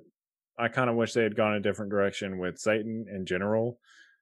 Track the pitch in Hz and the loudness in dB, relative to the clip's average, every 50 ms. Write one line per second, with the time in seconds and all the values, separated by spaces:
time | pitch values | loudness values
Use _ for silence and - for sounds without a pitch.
0 | - _ _ _ _ _ _ _ _ _ _ - 117 117 - 131 127 120 117 117 | -4 _ _ _ _ _ _ _ _ _ _ -4 -2 -2 0 2 2 2 2 2
1 | 113 - - 120 113 107 104 110 107 107 104 104 98 104 98 110 107 101 104 101 | 2 2 2 2 2 2 2 2 2 2 2 2 0 0 -2 -2 -4 -2 0 2
2 | 98 98 - - 104 98 95 92 90 90 85 - - 107 107 110 107 113 110 113 | 2 2 0 -2 -6 -6 -4 -4 -4 -4 -4 -2 0 2 2 2 0 -4 -6 -8
3 | 110 95 104 95 92 85 92 90 98 104 110 113 113 120 120 - _ _ - - | -8 -8 -8 -6 -4 -2 -2 0 0 0 2 0 0 -2 -4 -8 _ _ -20 -20
4 | - _ _ _ | -20 _ _ _